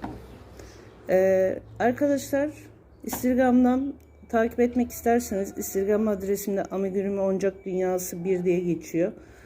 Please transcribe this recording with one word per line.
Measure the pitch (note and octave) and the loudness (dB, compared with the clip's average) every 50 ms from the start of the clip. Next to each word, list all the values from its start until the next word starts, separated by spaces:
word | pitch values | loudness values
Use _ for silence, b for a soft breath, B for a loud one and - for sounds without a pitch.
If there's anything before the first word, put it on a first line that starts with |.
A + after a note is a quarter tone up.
| - - - - - - - - - - - B B B B B B B B B - - | -10 -12 -14 -16 -18 -20 -20 -20 -20 -20 -20 B B B B B B B B B -2 2
Ee, | F3+ F#3+ F#3+ F#3+ F#3+ F#3+ F#3+ F#3 - - - - - - | 2 4 4 4 4 4 2 0 -2 -4 -10 -12 -4 0
arkadaşlar, | G3+ A#3+ B3 - D4 C#4+ C#4+ C4+ - - C#4+ C#4 D4 D4+ D4+ - - - - - - - - - - | 0 0 2 2 2 2 0 0 -2 -2 -2 -2 -2 -2 -6 -10 -18 -20 -20 -20 -20 -20 -20 -16 -10
Instagram'dan | - - - - B3 B3 B3 C4 B3 B3 B3 B3 B3 B3+ C4 C4+ C#4 - - - - - - - - | -8 -6 -2 0 2 2 4 4 6 6 6 6 4 4 2 0 -4 -8 -10 -16 -20 -20 -20 -8 -2
takip | - A3+ A3+ A#3 A#3 B3 | 0 0 0 2 2 2
etmek | A#3+ A#3+ A#3+ B3 A#3+ A#3+ | 2 2 2 0 -2 -2
isterseniz | - - - A#3 A#3 A#3+ A#3+ - G#3 F#3+ G3 G3+ - | -4 -2 0 2 2 2 2 -2 -4 -4 -4 -4 -6
Instagram | - G#3 - - G3 G3 G3+ G#3 G#3 A3 | -8 -8 -4 -2 -2 0 2 2 2 2
adresimde | G#3+ G#3 F#3 F#3+ F#3+ G3+ G3 - G#3 G3 G3 - | 0 0 -2 -2 -2 -4 -2 -2 -2 -2 -2 -2
Amigurumi | - F#3 F#3+ G3 F#3+ F#3 G3+ F#3+ G3+ G3+ G3 | -4 -4 -4 -4 -2 -2 -2 -2 -2 -2 -2
Oyuncak | F#3+ G3 F#3+ F#3 G3 G3 F#3+ G3 - | 0 0 0 0 0 -2 -2 -4 -6
Dünyası | G3 F3+ F#3 F#3 F#3 F#3 F3+ F3+ - F#3 F3 E3+ | -4 -2 -2 0 0 0 -2 -4 -6 -8 -4 -2
bir | F#3+ F#3 F3+ F3 | 0 0 0 2
diye | F#3 F3 F3+ | 2 2 2
geçiyor. | F3+ F3 D#3+ D#3+ - - - D#3+ E3+ G#3+ - B B B B B B | 2 0 -2 -2 -4 -4 -2 0 0 0 -2 B B B B B B